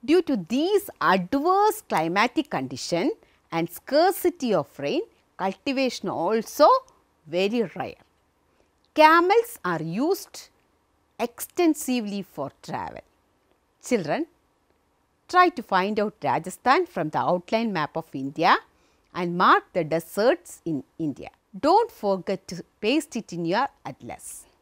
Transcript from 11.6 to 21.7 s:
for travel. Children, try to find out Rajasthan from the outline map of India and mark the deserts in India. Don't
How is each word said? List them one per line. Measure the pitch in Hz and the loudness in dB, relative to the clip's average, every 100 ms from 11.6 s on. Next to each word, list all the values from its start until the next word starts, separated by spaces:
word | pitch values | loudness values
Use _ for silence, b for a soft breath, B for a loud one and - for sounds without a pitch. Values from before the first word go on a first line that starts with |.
| 349 302 - 247 208 202 | 2 2 -2 -4 -4 -8
for | 185 - 139 _ | -10 -10 -10 _
travel. | - 143 85 57 - _ _ _ _ _ _ _ | -10 -8 -8 -12 -20 _ _ _ _ _ _ _
Children, | - 240 156 185 330 _ _ _ _ _ _ _ _ _ _ | -4 -4 -2 -4 -6 _ _ _ _ _ _ _ _ _ _
try | 359 359 | 2 2
to | - | 2
find | 220 190 190 214 | -2 -2 0 -2
out | 208 - | -4 -4
Rajasthan | 143 127 165 - - 285 359 | -2 -2 -4 -6 2 2 2
from | - 160 | -4 -4
the | 151 | -2
outline | 123 180 - 220 233 | 0 -2 0 -2 -2
map | 185 147 - | -2 -4 -6
of | - | -10
India | 139 135 156 165 311 - _ _ _ _ | -8 -8 0 2 2 0 _ _ _ _
and | - 180 175 | -8 -4 2
mark | 202 370 - | 4 4 2
the | 190 | -4
deserts | 156 160 - - 226 339 - - - | -2 -2 -4 0 2 2 -4 -14 -8
in | 151 - _ | -8 -8 _
India. | 160 131 - _ _ 196 | -8 -6 -14 _ _ -4
Don't | 277 | 2